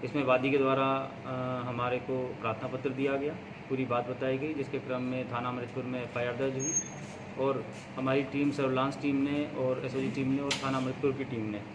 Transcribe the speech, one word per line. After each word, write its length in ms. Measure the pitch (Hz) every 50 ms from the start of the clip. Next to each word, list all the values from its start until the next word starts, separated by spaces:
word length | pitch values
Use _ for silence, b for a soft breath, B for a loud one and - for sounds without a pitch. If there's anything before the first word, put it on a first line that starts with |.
| -
इसमें 200 | 123 - 147 135
वादी 260 | 127 127 127 131 139
के 80 | 139 143
द्वारा, 540 | 135 135 135 135 135 135 135 135 131 131 - - -
अ, 420 | 131 131 127 127 127 127 127 120 127
हमारे 280 | 123 120 120 123 127
को 400 | 123 123 - 131 127 127 123 - -
प्रार्थना 280 | 117 113 110 - 131 127
पत्र 220 | 127 127 - 139
दिया 260 | 127 131 139 139 139
गया, 160 | 135 143 147 - - - - - - - -
पूरी 160 | 135 127 131
बात 240 | 113 120 120 - 123
बताई 300 | 127 117 135 131 131 131
गई, 160 | 143 156 156
जिसके 240 | 143 135 131 - 131
क्रम 240 | - 135 127 127
में 260 | 127 127 127 127 127 -
थाना 200 | 123 120 123 127
अमृतपुर 360 | 123 123 120 117 - 131 120
में 180 | 127 127 123
एफ़आईआर 300 | 120 113 - 120 120 123
दर्ज 300 | 120 120 135 135 127 131
हुई 100 | - 101 101 - - - - - - - - - - - - - 131
और 180 | 135 135 123 110 - - - - - -
हमारी 260 | - 131 135 135 143
टीम, 280 | 139 - - 143 143 143
सर्विलांस 480 | 139 - 139 131 131 127 131 139 139 -
टीम 140 | - 143 139
ने 320 | 139 139 139 147 147 147 147 -
और 260 | - 127 127 127 131 139
एसओजी 220 | 131 135 135 135 135
टीम 200 | 135 139 135 131
ने 140 | 135 139
और 80 | 143 139
थाना 260 | 139 - 139 135 135 135
अमृतपुर 340 | 131 127 123 - - 143
की 120 | 131 135 135
टीम 260 | - 127 113 107 107
ने 100 | 104 104 101 -